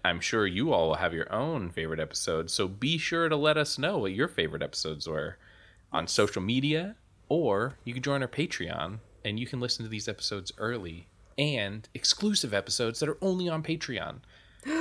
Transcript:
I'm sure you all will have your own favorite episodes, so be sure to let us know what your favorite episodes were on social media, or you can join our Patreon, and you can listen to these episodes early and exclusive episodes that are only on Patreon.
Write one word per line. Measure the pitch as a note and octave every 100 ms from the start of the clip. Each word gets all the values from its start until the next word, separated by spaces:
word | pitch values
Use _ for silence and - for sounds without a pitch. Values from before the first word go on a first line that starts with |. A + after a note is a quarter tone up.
| F#2
I'm | F2
sure | - A2+ G2+
you | F2+ D#3
all | G#2 D#2+
will |
have | D2+ F2+
your | E2 -
own | G2+ D3 D3+ F2
favorite | E2+ D#2+ D#2
episodes, | D#2 - - D#2+ E2
so | - F#2+
be | G2 C3 E3
sure | - E3+ E3
to | D3+
let | D3+ D#3
us | D3 -
know | D3+ G3
what | G2
your | G2 D#3
favorite | - D#2+ D2+
episodes | C#2+ - D#2+ D2+ D#2+
were | D#2 D2+ - - - - - -
on | - E2
social | - G#2 -
media, | F#2+ B2+ C#3+ D#3 F#3+ A3+ _ _ -
or | D#3 C#3 G2 B2 -
you | -
can | B2
join | C#3 C#3
our | B2+
Patreon, | - E3+ - E2 D#2+ D#2+ A2 - -
and | G#2+ G#2+
you | A#2+
can | C3
listen | B2 -
to | A2+
these | A2 G#2
episodes | G2+ - G2+ F#2 -
early | A2 A#2+ F2 E2 - - - -
and | D3 C3 G2+ G#2+ -
exclusive | - - - G#3+ G3+ B2
episodes | G2+ G2 - A2+ A#2
that | D3+
are | D#3+
only | F#3+ F#3 F3
on | D#3+
Patreon. | D#3 D#3+ - A2+ - - - - - - B3+ D#4+